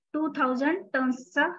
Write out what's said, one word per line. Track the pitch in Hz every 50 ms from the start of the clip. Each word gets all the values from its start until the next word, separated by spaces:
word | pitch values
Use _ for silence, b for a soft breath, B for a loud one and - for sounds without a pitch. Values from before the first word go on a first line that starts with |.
| _ _ -
टू | - 311 311 302 -
थाउजंड | 277 254 254 247 277 302 339 370 349 - -
टन्सचा | 262 262 254 247 - - - - 294 294 349 349